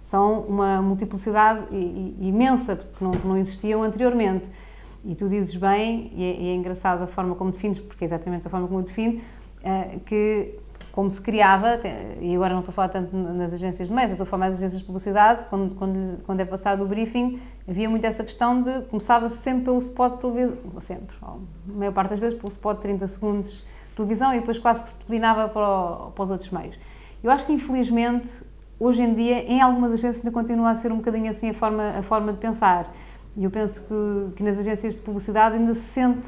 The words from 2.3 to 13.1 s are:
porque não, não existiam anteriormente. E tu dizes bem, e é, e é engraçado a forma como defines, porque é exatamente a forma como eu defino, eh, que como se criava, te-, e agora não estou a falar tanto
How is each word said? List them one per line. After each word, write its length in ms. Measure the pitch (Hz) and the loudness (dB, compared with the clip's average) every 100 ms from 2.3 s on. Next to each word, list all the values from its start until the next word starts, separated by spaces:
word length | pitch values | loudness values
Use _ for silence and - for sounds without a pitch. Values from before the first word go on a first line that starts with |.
| 208 262 247 247 180 | 4 6 4 2 -4
porque 280 | - - | -6 -4
não, 80 | 190 175 | -2 0
não 120 | 185 190 | 2 0
existiam 460 | 190 - 214 214 | 0 -2 0 0
anteriormente. 680 | 220 214 247 240 202 185 - - - - - - | 0 2 2 4 2 2 -4 -16 -18 -18 -20 -14
E 100 | 196 | -8
tu 140 | 160 196 | -4 0
dizes 280 | 202 180 175 | 0 0 0
bem, 560 | 190 202 226 233 226 | 2 4 2 -2 -6
e 80 | 170 | -4
é, 180 | 180 - | -4 -2
e 80 | 180 | -2
é 60 | |
engraçado 480 | 180 180 185 196 180 | -2 -2 0 0 0
a 40 | 180 | -2
forma 280 | - 185 | -2 -2
como 160 | 180 185 | 0 -2
defines, 280 | 185 214 196 | -2 -2 -4
porque 260 | - - | -8 -6
é 20 | 170 | -4
exatamente 400 | 165 175 175 170 | -4 -4 -6 -4
a 40 | |
forma 160 | 185 180 | -4 -2
como 140 | 190 | -2
eu 40 | |
defino, 360 | 180 - 226 233 - - - - | -4 -2 -2 -2 -10 -18 -20 -8
eh, 360 | 185 190 185 190 | -2 -2 -2 -10
que 540 | - 214 214 214 - - - - - | -2 2 2 2 -2 -10 -16 -18 -8
como 180 | - 196 | -2 0
se 100 | 196 | 0
criava, 580 | - 214 196 190 226 233 | 2 6 8 8 6 2
te-, 100 | 208 - 101 - | -2 -6 -8 -6
e 140 | 175 | 0
agora 180 | 180 185 | 2 2
não 80 | 185 | 0
estou 120 | 185 | -2
a 20 | |
falar 140 | 202 185 | 0 0
tanto 260 | 190 175 | 0 -2